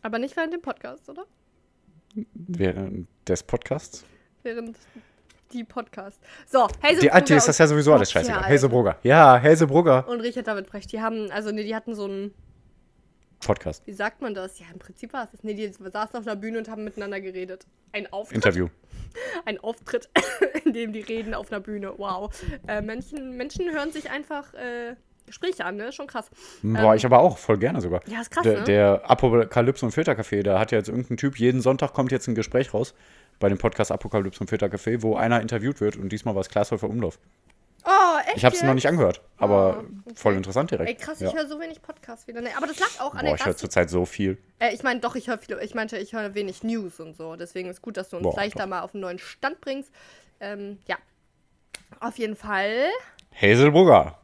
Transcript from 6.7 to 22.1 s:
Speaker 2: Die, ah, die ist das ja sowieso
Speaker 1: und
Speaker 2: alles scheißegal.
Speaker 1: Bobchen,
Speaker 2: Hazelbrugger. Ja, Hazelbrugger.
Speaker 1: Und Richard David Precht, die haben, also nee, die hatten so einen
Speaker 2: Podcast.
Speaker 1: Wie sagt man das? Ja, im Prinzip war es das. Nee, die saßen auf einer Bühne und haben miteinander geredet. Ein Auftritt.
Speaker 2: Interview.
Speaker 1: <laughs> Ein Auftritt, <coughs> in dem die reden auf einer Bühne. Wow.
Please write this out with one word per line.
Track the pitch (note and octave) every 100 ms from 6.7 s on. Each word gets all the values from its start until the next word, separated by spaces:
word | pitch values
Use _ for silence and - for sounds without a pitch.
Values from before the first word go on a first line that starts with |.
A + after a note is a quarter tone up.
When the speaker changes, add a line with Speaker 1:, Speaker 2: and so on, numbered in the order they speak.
| - D4 D#4+
Speaker 2:
Die, | C#3+
ah, | F3+
die | C#4
ist | D3+ D3
das | D3
ja | D#3
sowieso | D3+ C#3+
Speaker 1:
und | D3
Speaker 2:
alles | G2
scheißegal. | - E2+ G#2+
Speaker 1:
Bobchen, | F#2+
Speaker 2:
Hazelbrugger. | C#3+ C3 A#2+ G2+ E2+
Ja, | A#2 D3+ D3 B2
Hazelbrugger. | C3+ D#3+ D#3 C#3+ E3+ C3 C3
Speaker 1:
Und | A#3+
Richard | A#3 B3 A3+
David | G#3 F#3+
Precht, | G3+ -
die | G#3+
haben, | A3+ A3+ G#3
also | G3 G#3+
nee, | G#3+
die | G#3
hatten | A3 A3+
so | A3
einen | G3 G3 G3+ _ - _ _ _ _ _ _ _ _ _
Speaker 2:
Podcast. | - G2+ - D2+ -
Speaker 1:
Wie |
sagt | D4 - -
man | B3+
das? | G3+ F#3 -
Ja, | E3+
im | F3
Prinzip | - F#3 A3+
war | C4+
es | A3+
das. | G#3
Nee, | G#3+
die | G#3 G#3+
saßen | - F#3+ G#3 G#3+ B3
auf | A3
einer | G#3
Bühne | G#3+ A3+
und | A3
haben | A3
miteinander | G#3 G3 G3+ G3
geredet. | F#3+ F#3 F#3 F#3 _ _ _
Ein | G#3 G#3
Auftritt. | G3 F#3+ A#2
Speaker 2:
Interview. | G#2 F2 F2 _ _ - -
Speaker 1:
<laughs> | A#4 B4+ G4+ A#3
Ein | G#3
Auftritt, | G#3+ A3+ - A#3+ - - - -
<coughs> | - D#4
in | D#4+
dem | A3+ A3+
die | G#3+
reden | G#3 A3+ A3
auf | A3 G#3
einer | G#3
Bühne. | G3+ G#3 G3 -
Wow. | G3+